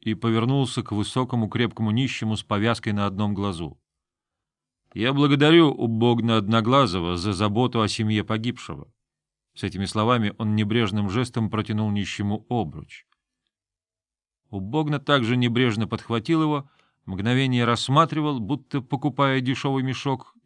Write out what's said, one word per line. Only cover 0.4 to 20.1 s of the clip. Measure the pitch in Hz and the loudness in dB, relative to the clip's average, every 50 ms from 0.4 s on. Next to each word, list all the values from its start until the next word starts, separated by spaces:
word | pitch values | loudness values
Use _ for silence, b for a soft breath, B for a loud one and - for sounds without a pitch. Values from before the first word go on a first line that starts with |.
| 113 127 139 139 131 117 - 123 | 2 2 2 2 0 0 -2 -6
к | 107 - | -4 -4
высокому | 104 104 101 - - 131 127 127 123 117 110 104 | -2 -4 -2 -2 -2 -2 -2 -2 -2 -2 -2 -2
крепкому | - 117 120 101 - - 110 107 | 0 0 -2 -2 -2 -2 -2 0
нищему | 107 123 131 127 - - 113 110 110 | 0 0 0 -2 -4 -4 -4 -4 -4
с | 101 | -4
повязкой | - - 107 101 107 117 113 - - 113 | -4 -2 -2 0 2 0 0 0 -2 -4
на | 104 101 101 | -2 -2 -2
одном | 101 98 98 107 104 | -2 -2 -2 -2 -2
глазу. | 101 98 101 101 87 80 82 71 - _ _ _ _ _ _ _ _ _ _ _ _ _ _ _ _ _ _ _ _ _ _ _ | -2 -2 -4 -4 -4 -6 -8 -10 -12 _ _ _ _ _ _ _ _ _ _ _ _ _ _ _ _ _ _ _ _ _ _ _
"Я | - 98 110 131 | -6 -4 -2 0
благодарю | 139 139 147 143 143 139 147 151 165 170 160 143 | 2 2 4 4 4 6 6 8 8 8 8 6
Убогна | - - 123 117 113 110 117 120 117 120 110 117 113 110 | 2 0 -2 -2 0 2 4 4 4 2 2 2 2 2
Одноглазого | 101 101 113 113 104 120 131 139 131 95 87 92 82 87 90 | 2 2 2 2 4 4 4 4 4 4 2 -2 -2 -2 -2
за | 87 87 107 | -2 -2 -2
заботу | 95 87 107 104 101 117 127 123 123 113 | 0 0 0 0 2 2 0 2 2 0
о | 107 | 0
семье | 101 - - 110 107 107 104 - | 0 0 -2 -2 0 0 0 -2
погибшего". | - 110 110 110 123 120 - - - 80 71 71 _ _ _ _ _ _ _ _ _ _ _ _ _ _ | -2 -4 -4 -4 -6 -6 -8 -10 -12 -12 -14 -14 _ _ _ _ _ _ _ _ _ _ _ _ _ _
С | - | -8
этими | - 95 - 95 98 | -8 -6 -4 -4 -6
словами | 92 - 107 107 117 123 117 107 104 - | -4 -2 0 2 2 2 2 2 -2 -2
он | - 113 107 107 | -2 -2 0 0
небрежным | 107 107 104 107 120 117 95 104 104 101 95 | 0 0 2 2 2 2 0 0 -2 -2 0
жестом | 92 120 123 123 - 120 110 98 | 0 -2 -2 -2 -2 -4 -4 -2
протянул | 110 107 104 - 107 107 107 107 | -2 -4 -2 -2 -2 -2 -2 -2
нищему | 104 101 95 - - - 101 101 104 - - - | -2 -2 -4 -4 -6 -4 -4 -4 -4 -4 -6 -4
обруч. | 123 117 95 76 - 76 - - - - _ _ _ _ _ _ _ _ _ _ _ _ _ _ _ _ _ _ _ _ _ _ _ _ _ _ _ _ _ - | -4 -4 -4 -4 -8 -14 -16 -18 -20 -20 _ _ _ _ _ _ _ _ _ _ _ _ _ _ _ _ _ _ _ _ _ _ _ _ _ _ _ _ _ -10
Убогна | 104 98 95 104 131 156 160 151 151 143 | -10 -8 -6 -4 -2 -2 -2 -2 -2 -2
также | 143 143 143 135 113 113 127 | 0 2 2 2 4 2 2
небрежно | 123 123 120 113 123 127 120 104 110 107 | 2 2 2 2 2 2 2 2 0 -2
подхватил | - 113 104 - - 117 117 113 - 165 160 | -4 -4 -6 -4 -4 -4 -4 -2 0 0 0
его, | 156 151 151 143 143 b b b b b b b b | 0 0 -2 -4 -6 b b b b b b b b
мгновение | 98 95 90 101 120 123 131 135 131 127 120 120 | -10 -8 -4 -2 0 2 2 2 2 2 2 2
рассматривал, | 117 117 - - - 135 156 160 - 147 156 151 151 143 123 | 2 2 0 0 2 4 4 4 4 2 -2 -2 -2 -2 -4
будто | 104 92 143 - - - - 139 | -4 -4 -6 -6 -6 -6 -6 -6
покупая | - - 143 127 147 143 120 139 139 135 131 131 | -6 -4 -4 -2 -2 -2 0 2 0 2 2 0
дешёвый | 123 127 127 - - 139 135 135 127 | 0 -2 -2 -2 -2 -2 -2 -2 -2
мешок, | 131 123 - - 143 | -4 -4 -4 -4 -4